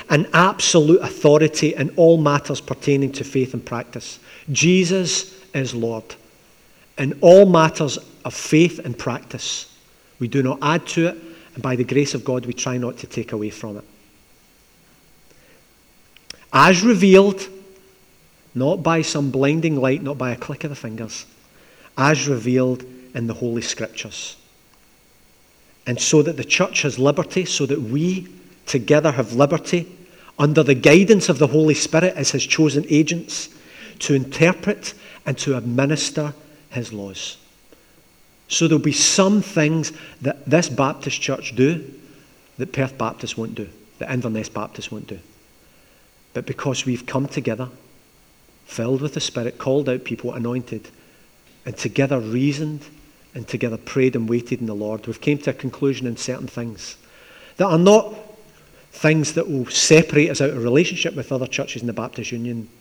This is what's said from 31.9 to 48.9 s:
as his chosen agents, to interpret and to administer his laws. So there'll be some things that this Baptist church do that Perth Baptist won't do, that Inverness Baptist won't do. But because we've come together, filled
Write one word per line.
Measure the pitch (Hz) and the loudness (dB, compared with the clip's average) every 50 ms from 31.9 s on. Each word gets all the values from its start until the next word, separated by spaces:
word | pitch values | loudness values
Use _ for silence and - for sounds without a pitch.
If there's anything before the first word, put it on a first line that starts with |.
| - 160 175 185 - | 0 2 2 0 0
as | - 135 - - | -2 -2 -2 -2
his | 131 - | -2 -2
chosen | - - - 156 147 127 147 - - | -2 2 2 2 2 2 0 -2 2
agents, | 151 147 156 151 170 170 - - - - - - - - - - - - - - - - | 2 2 2 2 -2 -6 -8 -10 -12 -12 -12 -14 -18 -20 -20 -20 -20 -20 -20 -20 -16 -8
to | - - 143 | -4 0 0
interpret | 135 131 135 - - 160 175 185 - - 202 202 - - - - - - - - - - | 0 -2 -2 0 2 4 4 2 2 -4 -6 -6 -6 -8 -16 -16 -16 -20 -20 -20 -12 -8
and | 147 131 - | -6 -6 -4
to | - 147 135 | -2 -4 -4
administer | 123 110 120 120 127 139 143 156 147 - - - 160 147 147 139 - - - - - _ - | -2 -2 -4 0 0 0 0 0 -2 -4 -4 -4 -6 -6 -6 -8 -12 -18 -20 -20 -20 _ -12
his | - 127 117 107 110 | -10 -10 -10 -8 -10
laws. | 101 98 98 95 - - - - - _ _ _ _ _ _ _ _ _ _ _ _ _ _ _ _ _ _ _ _ _ - | -12 -12 -12 -12 -14 -14 -14 -16 -18 _ _ _ _ _ _ _ _ _ _ _ _ _ _ _ _ _ _ _ _ _ -8
So | - - 170 | -4 0 2
there'll | 151 156 143 120 | 2 2 2 2
be | 151 135 | 0 0
some | - - - - - 190 196 208 208 - | 0 0 0 2 2 4 4 4 2 0
things | - - 165 151 151 160 160 147 - - - - - - - - | 0 0 0 0 2 0 -2 -4 -6 -8 -14 -20 -20 -14 -8 -6
that | 135 - - - 135 | -6 -6 -6 -4 0
this | 135 175 170 - | 2 2 2 0
Baptist | 127 143 135 131 - - - 135 - - | -2 -2 -2 -2 -2 -6 -8 -8 -8 -8
church | - - - - - - 113 | -6 -6 -6 -6 -8 -8 -2
do | 110 127 147 170 160 - - - - - - - - _ _ _ _ _ _ _ - | 0 2 2 0 -2 -8 -12 -18 -20 -20 -20 -20 -20 _ _ _ _ _ _ _ -12
that | 127 - - | -10 -8 -4
Perth | 139 135 127 - - | -4 -4 -4 -4 -6
Baptist | 113 113 113 - - 113 - 117 | -6 -6 -6 -8 -12 -12 -10 -8
won't | 113 113 113 | -10 -10 -10
do, | 110 104 95 - - - _ _ - | -12 -12 -14 -14 -20 -20 _ _ -12
that | - - | -10 -6
Inverness | 131 127 120 117 110 110 110 - | -6 -6 -4 -4 -6 -6 -8 -8
Baptist | - 104 104 - - - - - | -10 -10 -10 -10 -12 -14 -16 -14
won't | 110 107 107 | -14 -14 -14
do. | - 101 90 - _ _ _ _ _ _ _ _ _ _ _ _ _ _ _ _ _ _ _ _ _ - | -14 -16 -18 -18 _ _ _ _ _ _ _ _ _ _ _ _ _ _ _ _ _ _ _ _ _ -10
But | 120 117 | -10 -8
because | - 135 - - 143 127 - - | -8 -10 -6 -4 -4 -4 -4 -4
we've | 127 123 120 - | -4 -4 -6 -6
come | - - 131 139 143 | -6 -6 -4 -4 -4
together, | - 147 123 120 110 107 127 127 - - _ _ _ _ _ _ _ _ _ _ _ _ _ _ _ _ _ | -6 -6 -6 -6 -6 -6 -8 -12 -14 -20 _ _ _ _ _ _ _ _ _ _ _ _ _ _ _ _ _
filled | - - - 113 120 | -16 -10 -6 -4 -2